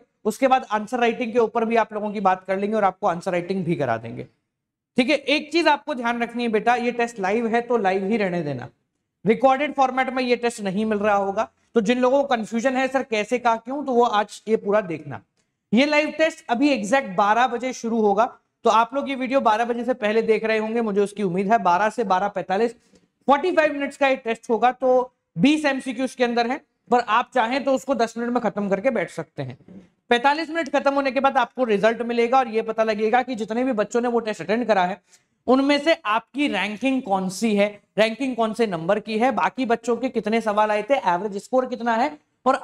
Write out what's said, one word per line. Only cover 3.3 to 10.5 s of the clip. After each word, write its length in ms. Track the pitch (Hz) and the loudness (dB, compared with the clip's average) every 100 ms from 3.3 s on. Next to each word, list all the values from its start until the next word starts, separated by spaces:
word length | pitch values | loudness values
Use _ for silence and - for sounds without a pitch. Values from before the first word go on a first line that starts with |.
writing 320 | 175 175 190 170 | -4 -2 -4 -2
भी 100 | 151 | -2
करा 220 | 131 113 | -2 -2
देंगे, 300 | 117 123 127 _ _ _ _ _ _ - | -6 -12 -14 _ _ _ _ _ _ -2
ठीक 120 | 254 | 0
है। 60 | 294 | 0
एक 360 | 247 294 302 | 0 -2 0
चीज 160 | 339 311 | 0 2
आपको 280 | 285 - 269 | 2 -2 -4
ध्यान 280 | 233 240 | -4 -4
रखनी 200 | 233 233 | -4 -4
है 60 | 240 | -2
बेटा, 260 | 214 220 240 | 0 2 0
ये 160 | 240 | 0
test 260 | 233 233 233 | -2 -4 -4
live 280 | 185 220 233 | -2 -2 0
है 140 | 233 | -2
तो 160 | 240 240 | 0 0
लाइव 300 | 190 196 190 | 2 0 0
ही 100 | 226 | 0
रहने 260 | 190 175 | 0 -2
देना, 260 | 147 139 - - _ _ _ _ 180 | -4 -6 -10 -16 _ _ _ _ 0
Recorded 480 | 226 262 262 294 | 2 4 2 0
format 400 | 285 262 254 254 | 0 0 0 -2
में 100 | 254 | -2
ये 120 | 247 240 | 0 0
test 260 | 240 | -2